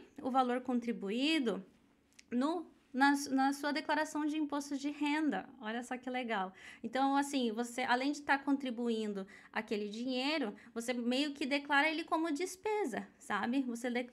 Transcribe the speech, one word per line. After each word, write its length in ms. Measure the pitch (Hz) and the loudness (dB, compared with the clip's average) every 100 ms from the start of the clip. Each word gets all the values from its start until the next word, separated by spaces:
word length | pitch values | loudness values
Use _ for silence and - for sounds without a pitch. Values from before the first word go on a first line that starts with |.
| - - | -6 -8
o 100 | 262 | 0
valor 300 | 262 247 247 | 2 2 0
contribuído 1040 | 254 247 233 196 196 233 285 320 240 190 - _ _ _ _ _ - | 0 -2 0 -4 -2 0 2 2 2 -2 -6 _ _ _ _ _ -4
no, 340 | 240 285 349 320 - _ | 0 0 0 -6 -18 _
na, 220 | 254 277 277 285 | 4 4 4 2
na 220 | 269 269 | 2 4
sua 200 | 277 294 | 2 0
declaração 540 | 294 302 302 311 302 302 | 0 0 0 0 -2 -2
de 100 | 311 | 0
imposto 400 | 294 285 277 277 | 0 -2 -2 -4
de 140 | 285 | -4
renda. 580 | 294 294 302 302 190 - - | -2 0 2 2 0 -4 -10
Olha 240 | 214 233 | -6 -6
só 120 | 247 254 | -6 -8
que 140 | 254 | -4
legal. 420 | 254 240 214 190 - - - | -4 0 0 -2 -6 -20 -12
Então, 320 | 226 254 277 277 | -4 2 4 4
assim, 360 | 285 285 240 | 2 2 0
você, 300 | 214 240 - | 0 -4 -2
além 280 | 247 247 277 | 2 2 2
de 120 | 294 | 0
tá 140 | - 277 | 0 2
contribuindo 880 | 277 277 262 226 240 220 214 196 190 - - | 2 0 0 -2 0 0 -2 -4 -6 -14 -8
aquele 360 | 220 220 208 208 | -6 -2 -4 -4
dinheiro, 640 | 220 254 254 269 311 220 202 - | -6 -2 0 0 0 -2 -6 -10
você 180 | 233 233 | -8 -4
meio 400 | 247 240 254 294 | -2 0 2 0
que 140 | 285 285 | -2 -2
declara 420 | 277 285 277 311 | -2 2 4 4
ele 140 | 320 | 0
como 300 | 320 330 330 | 0 0 0
despesa, 760 | 285 370 - 427 427 320 202 196 - | -2 -4 -4 -2 0 0 -2 -6 -12
sabe? 460 | - 196 226 269 | -4 -2 0 0
Você 260 | 247 233 247 | 0 -2 -2
de-, 220 | 240 247 | -2 -4